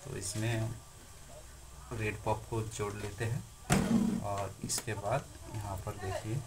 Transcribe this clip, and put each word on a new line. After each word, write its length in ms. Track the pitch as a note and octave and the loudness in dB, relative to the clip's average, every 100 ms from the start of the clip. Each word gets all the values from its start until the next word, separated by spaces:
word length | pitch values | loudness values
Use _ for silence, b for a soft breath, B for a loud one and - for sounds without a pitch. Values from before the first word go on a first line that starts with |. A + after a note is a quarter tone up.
तो 120 | - G#2 | -4 -4
इसमें 420 | F#2+ G#2+ A2 A2+ | -2 0 2 2
हम 160 | A2+ A2+ - - - - - - - - - - - | 0 -2 -8 -16 -16 -14 -14 -14 -14 -14 -14 -12 -6
रेड 240 | A#2 G#2+ G#2+ | -2 0 0
पॉप 200 | - G#2+ - | 2 0 2
को 120 | A2+ A2 | 0 0
जोड़ 240 | - G#2 | 0 -2
लेते 320 | G2+ G#2 G2 A2+ | 0 -4 0 2
हैं 960 | C3 - - - - - A#3 - F#2+ | 2 -2 -12 4 6 8 6 6 4
और 300 | G#2 G2+ G2 - | 0 0 -2 -4
इसके 300 | A#2 - - G2+ | -2 -2 0 0
बाद 300 | G2+ C3 - - - A2 | 2 2 0 -12 -8 -6
यहाँ 200 | G#2 F#2+ | -4 -4
पर 140 | - G#2 | -4 -4
देखिए 400 | F#2+ F#2 G#2+ A2+ | -2 -2 0 -2